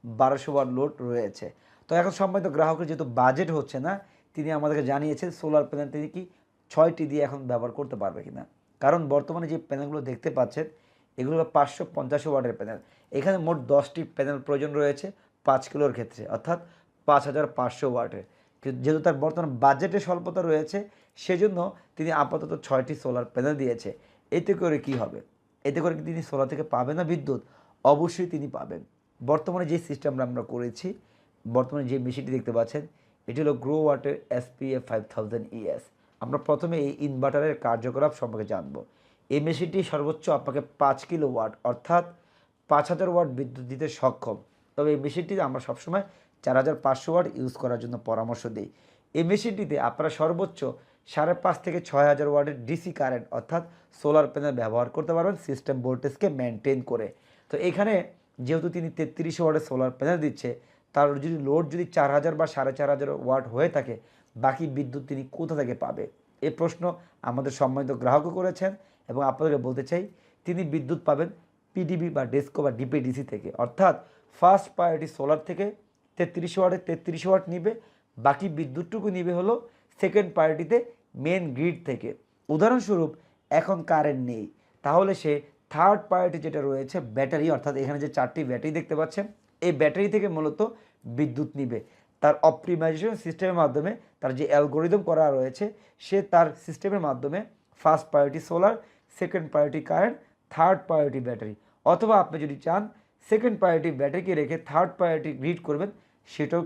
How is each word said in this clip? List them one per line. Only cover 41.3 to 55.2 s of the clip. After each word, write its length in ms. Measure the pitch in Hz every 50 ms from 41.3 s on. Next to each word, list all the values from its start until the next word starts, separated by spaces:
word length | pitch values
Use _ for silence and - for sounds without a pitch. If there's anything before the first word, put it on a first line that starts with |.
| 127
ওয়াট 180 | 113 110 110 - _ - 123
অর্থাৎ 340 | 123 - - - 170 175 170 175 - _ _ _ _ _ _ _ _ _ _ -
পাঁচ 160 | 147 147 147 -
হাজার 160 | 175 175 190 185 170
ওয়াট 140 | 175 170 139 127 131
বিদ্যুৎ 260 | 143 123 127 131 127 120
দিতে 140 | 135 131 156 151 - -
সক্ষম। 360 | 135 127 123 - - 120 104 - - _ _ _ _ _ -
তবে 120 | 143 147 151 151
এই 40 | 135 135
মেশিনটি 300 | 147 - 175 170 - 196 190 160 131
আমরা 120 | 131 131 131 -
সবসময় 360 | - - - 165 175 202 196 - - _ _ _ _ _ -
চার 120 | 127 127 131
হাজার 160 | 131 151 151 - -
পাঁচশো 260 | 135 131 - - 170
ওয়াট 140 | 165 180 175 143 - 123
ইউজ 160 | 127 127 127 -
করার 160 | - 123 123 113
জন্য 120 | 117 120 123 110 - 113
পরামর্শ 340 | 113 110 113 117 117 - - 117 107
দিই। 120 | 110 101 - - _ _ _ _ _ _ _ - 160
এই 60 | 165 170
মেশিনটিতে 460 | 202 208 - 240 202 202 202 143 147 139 123 117
আপনারা 220 | - - 156 160 156 -
সর্বোচ্চ 400 | 156 160 175 170 196 180 - - 139 123 117 - - _ _ _ _ -
সাড়ে 220 | - 151 151 165 175 175 -
পাঁচ 120 | 185 170 - -
থেকে 140 | 180 165 175 175 -
ছয় 200 | - 139 143 147
হাজার 160 | 143 139 147 147
ওয়াটের 240 | 143 147 143 151 143 123 117 117
ডিসি 240 | 165 165 - 185
কারেন্ট 320 | - - 139 131 131 120 - - - 113
অর্থাৎ 240 | - - 165 170 170 - - _ _ _ _ -
সোলার 260 | - 147 147 156 147 127
প্যানেল 220 | - 147 143 147 131 123
ব্যবহার 280 | 113 110 110 120 120 117 -
করতে 160 | 160 156 165 165
পারবেন 200 | 165